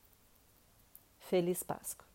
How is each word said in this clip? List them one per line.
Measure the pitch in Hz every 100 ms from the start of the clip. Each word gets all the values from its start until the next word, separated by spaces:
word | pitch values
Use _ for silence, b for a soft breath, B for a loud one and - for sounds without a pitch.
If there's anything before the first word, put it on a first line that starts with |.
| - - - - - - - - - - - -
Feliz | - 185 175 175
Páscoa! | - - - - -